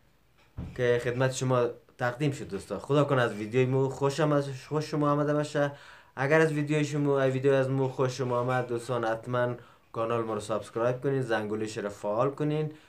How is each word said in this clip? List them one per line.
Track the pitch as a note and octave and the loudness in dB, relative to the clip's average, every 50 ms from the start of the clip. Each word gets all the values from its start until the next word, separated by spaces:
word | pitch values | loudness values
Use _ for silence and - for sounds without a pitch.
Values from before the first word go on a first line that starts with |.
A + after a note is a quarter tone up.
| _ _ _ _ _ _ _ _ _ _ - - - - - | _ _ _ _ _ _ _ _ _ _ -12 -12 -12 -8 -4
که | - B2 A#2+ A#2+ A#2+ A#2+ | 0 2 2 2 2 2
خدمت | B2 A#2+ B2+ C3+ B2+ | -2 0 0 0 0
شما | C3 - C3+ B2+ B2+ B2 B2 - - - _ _ - - | 0 0 0 2 4 4 2 2 -2 -6 _ _ -8 -4
تقدیم | B2+ B2 A#2+ B2+ D3+ C#3+ | -2 -2 -2 0 -2 -2
شد | B2+ - G#2+ F2+ | -2 -2 -8 -8
دوستان. | G2 F#2+ - - G2+ F2+ | -8 -8 -6 -6 -8 -6
خدا | - - C#3+ D3 C#3 | -2 0 2 2 4
کنه | C#3 C#3 B2+ | 4 4 4
از | A#2+ A2 | 2 2
ویدیوی | G#2 G#2 G#2+ G#2 A2+ B2+ B2+ | 0 -4 -6 0 2 2 2
مو | B2+ C3 C3+ C3+ C3 | 4 2 2 0 0
خوشم | C3 - C#3 C#3 C#3 - D#3 D3 | 0 0 -2 0 0 2 2 2
از | D3 C#3+ C#3 C#3 C3 C3 - - | 2 2 0 -2 -6 -10 -8 -6
خوش | D3 D3+ D3+ | -4 -4 -4
شما | - D#3+ D3 D3 D3 | -2 -2 0 2 2
آمده | D3 D3 D3 D3 D3 | 2 2 2 0 0
باشه. | D3 D3 D3 - D3 C#3+ C#3+ C#3+ - - - - - - - - | 0 0 0 0 0 0 0 -2 -8 -18 -20 -20 -20 -20 -14 -6
اگر | - C3+ C#3 D#3 D#3 | -4 0 4 4 6
از | D#3+ D#3 | 6 4
ویدیوی | D3 D3+ D3 C#3+ D3+ D3+ D3 | 2 0 0 0 0 0 0
شما، | C3+ D3+ D3 C#3+ C#3 C#3 C#3 | 0 0 0 2 2 2 4
ای | C3+ C3+ | 2 2
ویدیو | C3 C3 C3 C#3 | 2 2 2 4
از | C#3 C3+ C3 C3 | 4 4 4 2
مو | C3+ C3+ C3+ C3 | 2 0 0 0
خوش | C3 - C3 B2+ - - | 0 0 0 0 0 -2
شما | B2+ B2 B2 A#2+ | -2 -2 0 0
آمد | B2 B2+ B2+ B2+ A#2+ B2 | 0 0 0 0 0 -2
دوستان، | A#2+ A#2+ - - B2+ A#2 A2+ | -4 -4 -4 -2 -2 -2 0
حتماً | A2+ A2+ A2+ - B2 B2 B2 B2 B2 A#2+ - - - - - _ _ | 0 -2 -2 -4 -2 0 0 0 0 -2 -6 -12 -20 -20 -20 _ _
کانال | - A#2+ A2+ A2+ A#2 A#2 A2+ | -6 -4 -2 0 0 -2 -2
ما | A2 A2 | -2 -4
رو | G#2 | -4
سابسکرایب | G#2 - A2 G2+ - - - A#2 A#2 B2 C3 B2+ | -4 -2 -4 -4 -4 -4 -4 0 0 0 0 0
کنین، | - C#3 C3+ C3+ | -2 -2 0 0
زنگولیش | B2 A2 A2+ A2 G#2+ G#2 G#2+ G#2+ A2 G#2+ - A2+ | 0 0 0 -2 -2 -2 -4 -4 -4 -4 -6 -6
رو | G2+ G2+ | -6 -6
فعال | G2+ - - G#2 G#2 A2+ C3+ C#3 | -6 -6 -4 -2 0 0 0 0
کنین | C#3 - D3+ D3+ D3+ D#3 D#3 D3+ D#3 - - | 0 -2 -2 -2 -2 -2 -4 -4 -8 -12 -20